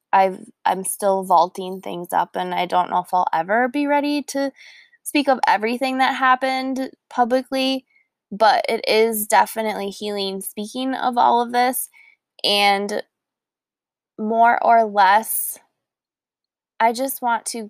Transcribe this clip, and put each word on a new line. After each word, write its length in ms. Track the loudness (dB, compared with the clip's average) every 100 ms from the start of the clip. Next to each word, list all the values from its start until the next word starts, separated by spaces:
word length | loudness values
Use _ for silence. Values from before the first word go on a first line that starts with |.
| _
I've, 260 | 2 2 -2 -14 _ -2
I'm 180 | -2
still 400 | -4 -4 0 0
vaulting 580 | 2 2 2 -2 -10 -10
things 320 | -10 -10 -4
up, 220 | -2 -2 -4
and 180 | -4
I 140 | -4 -2
don't 240 | 0 0
know 80 | -2
if 140 | -2
I'll 140 | -2 0
ever 340 | -2 0 0 0
be 200 | -2 0
ready 340 | 0 0 -4
to 280 | -4 -6 -6 -8 -20 -20 _ _
speak 240 | -4 0 2
of 120 | 2 2
everything 500 | 0 0 -2 -2 0
that 180 | 0 2
happened 760 | 2 2 2 -2 -4 -4 -6 -10 _
publicly, 760 | -2 2 0 0 -2 -2 -2 -6 _ _ _ _
but 340 | 2 4 4 0
it 180 | -2 0
is 400 | 2 2 0 2
definitely 640 | 2 2 -2 -4 -4 -8
healing 520 | -8 -8 -4 -4 -6
speaking 520 | -10 -10 -10 -6 -6
of 240 | -2 -2 2
all 240 | 4 2
of 100 | 0
this. 380 | 0 0 -2 -8 _ -20 _ _ _
And 600 | -2 2 2 2 -2 -6 -10 _ _ _ _ _ _ _ _ _ _ -10
more 460 | -2 4 4 4
or 200 | 4 4 4
less, 720 | 4 6 4 2 -4 -6 -10 _ _ _ _ _ _ _ _ _ _ _ -2
I 140 | 0
just 280 | 0 -4 -4
want 240 | -2 -2 -4
to 220 | -10